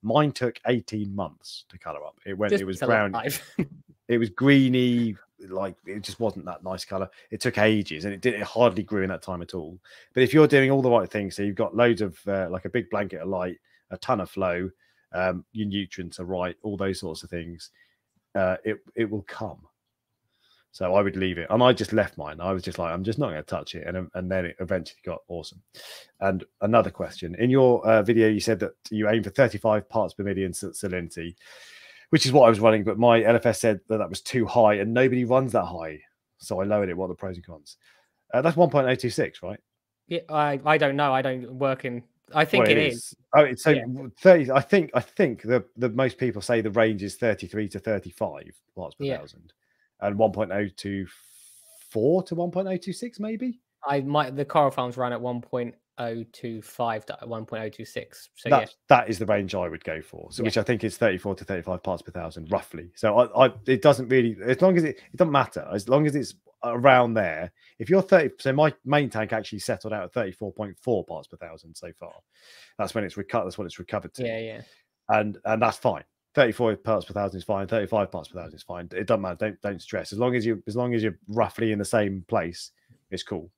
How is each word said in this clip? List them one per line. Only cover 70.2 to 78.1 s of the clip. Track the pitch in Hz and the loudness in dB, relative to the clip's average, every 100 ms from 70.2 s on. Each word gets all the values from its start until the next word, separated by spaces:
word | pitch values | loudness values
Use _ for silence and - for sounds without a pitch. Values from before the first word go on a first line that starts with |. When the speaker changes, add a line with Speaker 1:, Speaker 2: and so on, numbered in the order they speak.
| 101 90 104 | -6 -8 -12
Speaker 1:
point | 90 104 90 | -10 -12 -10
four | - 110 | -4 -4
parts | 82 80 71 | -4 -14 -16
per | 82 | -20
thousand | 85 80 82 80 | -18 -20 -20 -20
so | 87 - | -18 -18
far. | 85 82 _ _ _ - - _ | -20 -20 _ _ _ -20 -20 _
That's | 98 | -6
when | 117 | -4
it's | 98 101 | -6 -8
reco-, | 101 120 | -4 -4
that's | 92 - | -4 -8
what | 92 | -12
it's | - | -12
recovered | 92 104 90 | -8 -8 -8
to. | - 120 | -10 -8
Speaker 2:
Yeah, | 113 | -6
yeah. | 113 110 113 _ _ _ _ | -10 -14 -18 _ _ _ _
Speaker 1:
And, | 107 107 98 | 0 0 -6
and | 104 110 | -4 2
that's | 117 - | 2 2
fine. | 123 80 - _ _ | -2 -2 -8 _ _
Thirty-four | - 127 104 117 104 | 2 2 4 0 0
parts | - 104 | -2 -2
per | - | -2
thousand | 101 101 92 | -4 -4 -6
is | |
fine. | - 98 98 | -6 -4 -2
Thirty-five | 113 98 110 95 | -2 0 -2 -2